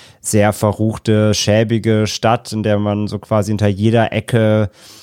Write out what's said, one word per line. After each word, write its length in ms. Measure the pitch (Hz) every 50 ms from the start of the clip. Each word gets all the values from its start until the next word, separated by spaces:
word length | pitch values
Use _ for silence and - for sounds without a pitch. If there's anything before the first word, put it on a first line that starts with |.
| - - - _
sehr 320 | - - - 107 101 104 101
verruchte, 840 | - - 107 95 - 110 113 107 - - 113 107 107 107 107 104
schäbige 720 | - - 107 104 110 113 107 113 110 98 113 110 107 107
Stadt, 460 | 101 - - - 110 113 104 - - 110
in 100 | 110 104
der 160 | 110 104 104
man 300 | 104 104 104 104 104 98
so 100 | 110 98
quasi 320 | - - 110 107 95 104
hinter 180 | 110 95 104 104
jeder 440 | 101 92 107 113 113 117 110 - -
Ecke 580 | 113 - - - 113 110 107 107 107 107 101 - - - - - -